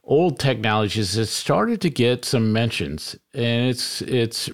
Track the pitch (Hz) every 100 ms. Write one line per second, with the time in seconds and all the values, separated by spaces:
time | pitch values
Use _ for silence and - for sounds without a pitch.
0 | - 139 175 131 139 120 110 107 107 113
1 | 98 104 110 - - 175 226 226 175 127
2 | 120 123 - 127 110 110 117 - 76 78
3 | - - _ 135 117 117 127 123 - -
4 | - 127 117 - -